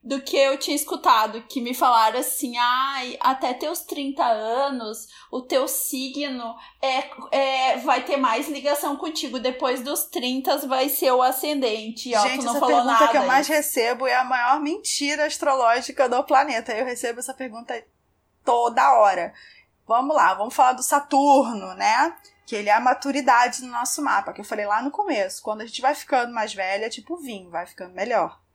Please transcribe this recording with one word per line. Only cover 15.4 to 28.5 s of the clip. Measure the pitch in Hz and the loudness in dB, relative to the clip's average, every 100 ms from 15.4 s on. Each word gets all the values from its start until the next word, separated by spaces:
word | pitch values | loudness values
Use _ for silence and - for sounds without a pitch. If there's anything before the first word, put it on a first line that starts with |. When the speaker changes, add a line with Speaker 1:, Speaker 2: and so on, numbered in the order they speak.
| 294 269 233 240 254 277 254 | 0 2 4 2 -2 0 2
Speaker 2:
do | 240 | 2
planeta. | 285 277 294 233 233 | 2 2 2 -4 -4
Eu | 220 | -4
recebo | 254 240 254 240 | -4 -4 -6 -6
essa | 254 | -10
pergunta | 262 262 220 240 240 220 _ _ _ _ _ | -10 -12 -12 -12 -12 _ _ _ _ _ _
toda | - 240 240 233 277 247 | 0 2 2 4 6 8
hora. | 208 180 170 - - - _ _ - | 6 4 -4 -10 -20 -20 _ _ -2
Vamos | 233 277 | 0 2
lá, | 302 180 | 4 4
vamos | 190 220 | 2 -4
falar | - 254 | 4 4
do | 254 | 4
Saturno, | - 285 285 277 285 277 233 220 190 | 0 0 2 2 6 6 6 -2 -10
né? | 185 202 233 311 339 _ _ - | -2 2 2 2 -2 _ _ -8
Que | 214 | -6
ele | 208 | 2
é | |
a | 208 | 4
maturidade | 254 277 285 277 269 240 247 - | 4 0 0 0 4 4 4 0
no | 254 | -10
nosso | 240 240 - | -6 -4 -4
mapa, | 285 196 196 | 0 0 -2
que | 175 | -12
eu | |
falei | 208 214 208 | -8 -6 -2
lá | 214 | -2
no | 262 | -2
começo. | 294 403 247 190 - | -4 -2 -2 -2 -6
Quando | - 214 | -8 -8
a | 226 | -8
gente | - | -2
vai | 254 | -2
ficando | 294 - 262 240 | -2 -2 0 0
mais | 233 220 | -4 -6
velha, | 202 185 196 226 | -4 -4 -2 -4
é | |
tipo | 233 - 349 | -8 -10 -10
vinho, | 277 208 180 | -10 -12 -10
vai | 170 | -10
ficando | 180 - 180 | -10 -14 -16
melhor. | 180 214 226 170 - _ | -8 -2 0 -2 -6 _